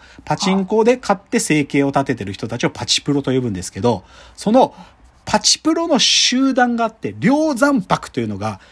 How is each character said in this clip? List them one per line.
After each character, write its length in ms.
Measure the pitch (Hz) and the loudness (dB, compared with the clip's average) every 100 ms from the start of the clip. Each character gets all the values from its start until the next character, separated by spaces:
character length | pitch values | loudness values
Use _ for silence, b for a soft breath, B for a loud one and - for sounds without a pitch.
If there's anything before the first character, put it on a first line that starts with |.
| B B | B B
パ 140 | - 196 | -8 -4
チ 160 | 196 | 0
ン 120 | 196 190 | 0 0
コ 200 | 214 226 | 2 4
で 120 | 254 | 2
勝 200 | - 196 | 0 -4
っ 40 | |
て 180 | - 233 | -2 -2
生 260 | - 151 143 | 0 0 2
計 180 | 143 | 0
を 40 | 139 | 2
立 180 | 139 135 | 0 0
て 100 | 117 | -2
て 100 | 98 | -6
る 60 | |
人 160 | 98 113 | -8 -8
た 100 | 120 | -4
ち 80 | 160 | -4
を 40 | |
パ 160 | - - | -4 -4
チ 160 | - | -2
プ 100 | - | 0
ロ 100 | 143 | -2
と 100 | 135 | 0
呼 100 | 131 | 0
ぶ 80 | 123 | 0
ん 40 | |
で 80 | 92 | -4
す 100 | 90 | -8
け 100 | - | -2
ど、 240 | 117 107 B B B - | 0 0 B B B -8
そ 160 | - | 2
の 200 | 240 214 B B B - _ - | 4 4 B B B -20 _ -2
パ 160 | 214 | 0
チ 180 | - - | 2 0
プ 160 | 311 330 | 0 -2
ロ 120 | 339 | 0
の 120 | 269 | 0
集 540 | - - - 247 269 | 2 2 0 2 0
団 240 | 254 247 233 | 2 0 0
が 80 | 226 | -4
あ 20 | |
っ 60 | |
て、 220 | - 107 104 | -4 -10 -2
梁 340 | 147 285 311 | 2 2 2
山 280 | 254 285 277 | 2 2 2
泊 280 | - 160 - | 0 -4 -4
と 120 | - | -6
い 20 | |
う 40 | 113 | -6
の 100 | 98 | -4
が 240 | 107 98 b | -6 -8 b